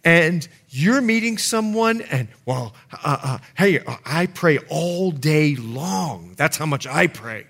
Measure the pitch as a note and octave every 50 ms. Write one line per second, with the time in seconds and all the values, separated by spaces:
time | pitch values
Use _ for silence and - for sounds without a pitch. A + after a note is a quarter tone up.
0 | _ E3+ E3 E3+ E3 D#3+ F3+ E3+ C#3 - - _ _ _ - C3 D3+ G3 B3 C#4
1 | B3+ A3 A3+ A3+ A3+ A#3 A3+ G3+ - - - A3 A3 G#3+ G#3+ A3+ A3+ A3+ A3+ A3+
2 | - - - C3 A#2+ G#2 - _ _ B2 B2+ B2+ B2 G#2+ - - - _ - -
3 | - D3+ C#3 - - C3+ B2+ B2 - - _ - F#3 G3+ F3 C3 - - B2 -
4 | _ - C#3+ E3 F3+ F#3 F3+ - - E3+ D3 C3 - - D3+ D#3 E3+ F3 F3 F3
5 | F#3+ F#3 D#3+ C#3 B2 D#3 D#3 D3+ D3+ D3 C#3+ B2 A#2 A2+ A#2 C3 D#3 F#3 F#3+ F#3+
6 | F3+ D#3 A2 F2 E2 F2 F#2 - B2 - - - D3+ D#3 C#3+ B2+ - C3 C3+ D#3+
7 | F3+ E3+ - - A2 A#2 A2 G#2 -